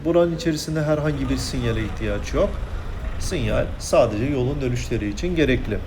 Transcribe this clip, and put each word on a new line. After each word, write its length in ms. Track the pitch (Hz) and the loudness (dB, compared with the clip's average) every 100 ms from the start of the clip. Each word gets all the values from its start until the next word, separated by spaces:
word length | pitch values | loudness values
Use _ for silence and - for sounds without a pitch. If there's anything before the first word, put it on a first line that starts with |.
| 160 | 4
Buranın 300 | 165 175 165 | 4 4 2
içerisinde 480 | 165 151 - 156 | -2 -2 -2 -2
herhangi 460 | 151 151 147 139 131 | 0 0 0 -2 -2
bir 80 | 131 | -2
sinyale 480 | - 139 120 113 107 | -2 -2 0 0 -2
ihtiyaç 480 | - 107 101 101 | -2 -2 -2 -2
yok. 160 | 131 202 - - - - - - - | 0 0 0 -4 -6 -6 -6 -4 -2
Sinyal 460 | - 180 113 110 - - | -2 0 0 0 0 -4
sadece 460 | - 175 123 107 131 | 2 4 4 4 0
yolun 360 | 143 127 143 | 0 0 0
dönüşleri 480 | 135 120 - 117 104 | 0 -2 -2 -2 -2
için 260 | 104 175 175 | -2 -2 2
gerekli. 440 | 143 139 - 98 | 4 2 0 -4